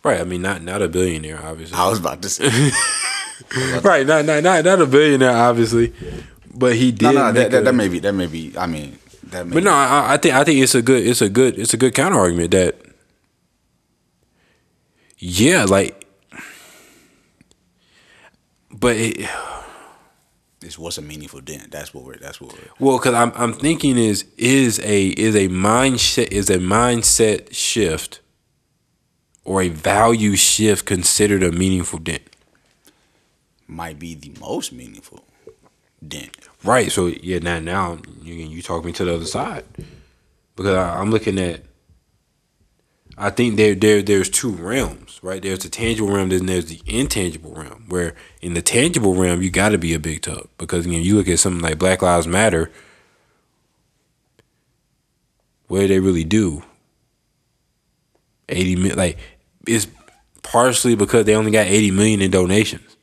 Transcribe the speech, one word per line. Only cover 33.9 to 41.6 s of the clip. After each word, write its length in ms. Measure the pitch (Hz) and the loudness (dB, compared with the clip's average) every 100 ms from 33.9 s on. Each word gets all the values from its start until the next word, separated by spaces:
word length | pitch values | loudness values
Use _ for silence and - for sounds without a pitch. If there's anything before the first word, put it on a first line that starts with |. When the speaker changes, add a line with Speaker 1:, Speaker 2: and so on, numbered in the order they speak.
| 76 | -14
Speaker 2:
be 160 | 85 78 | -16 -16
the 160 | 69 71 | -18 -18
most 320 | - - - | -10 -10 -10
meaningful 520 | 62 62 - - - _ _ - _ _ _ _ _ 76 | -14 -20 -20 -20 -20 _ _ -20 _ _ _ _ _ -16
dent. 300 | 71 - - _ _ | -16 -16 -20 _ _
Speaker 1:
Right. 260 | - 127 107 | 0 2 2
So 160 | - 87 | -2 -4
yeah, 320 | - 87 90 | -4 -6 -6
now, 220 | 85 85 | -4 -6
now 380 | 82 92 90 82 78 78 | -6 -6 -6 -8 -16 -20
you, 140 | 80 | -18
you 280 | 85 78 80 | -16 -14 -14
talk 220 | - 85 | -10 -8
me 80 | 82 | -8
to 120 | 82 | -6
the 100 | 92 | -4
other 120 | 85 82 | -4 -6
side 380 | - 156 190 - - - - _ _ _ _ _ - | -8 -8 -10 -16 -20 -20 -20 _ _ _ _ _ -6
because 180 | 95 | -2
I, 240 | 92 90 85 | 0 0 -4
I'm 120 | 101 | -2
looking 280 | 110 110 95 | -2 0 -2
at, 240 | 90 80 | -4 -6